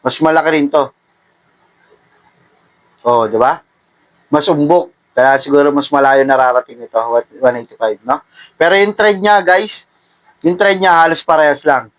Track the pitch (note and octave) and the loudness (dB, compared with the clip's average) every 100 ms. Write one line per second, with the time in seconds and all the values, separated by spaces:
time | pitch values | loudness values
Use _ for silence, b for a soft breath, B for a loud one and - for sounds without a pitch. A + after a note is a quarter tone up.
0 | C3 - D#3 D#3+ D#3 D#3 C#3+ D3+ C3 _ | -4 -2 0 0 0 0 0 0 -2 _
1 | _ _ _ _ _ _ _ _ _ _ | _ _ _ _ _ _ _ _ _ _
2 | _ _ _ _ _ _ _ _ _ _ | _ _ _ _ _ _ _ _ _ _
3 | A#2+ A#2+ A2 A2 B2 E3 _ _ _ _ | -2 -2 0 -2 -2 -2 _ _ _ _
4 | _ _ _ D3+ D3 D#3 D3 F3 F3 _ | _ _ _ -4 -2 -2 2 0 0 _
5 | _ - C3 C3+ C3+ C#3+ C#3+ C#3+ C#3 C#3+ | _ 0 0 0 0 0 2 -2 -2 0
6 | C#3 C3+ C3+ C3 B2+ B2 - A#2+ A#2 A2+ | 2 2 2 0 2 0 -4 -18 -8 -6
7 | A#2 A#2 A#2 - B2+ B2 A#2 - A2+ G#2+ | -2 -4 -4 -2 -2 -2 -10 -8 -6 -6
8 | A#2+ C3+ _ B B _ E3+ G3 G3+ G#3 | -6 -8 _ B B _ 0 2 0 0
9 | G#3+ G3 G#3 G#3 F3 F#3 G#3 - - _ | 0 0 0 0 2 0 0 -10 -16 _
10 | _ _ _ _ D#3+ F3 G3 F#3+ F#3 E3+ | _ _ _ _ -4 0 0 2 2 4
11 | E3 E3 - D#3+ D3+ C#3+ D3+ C3+ A2 | 2 0 -2 2 2 0 0 -2 -4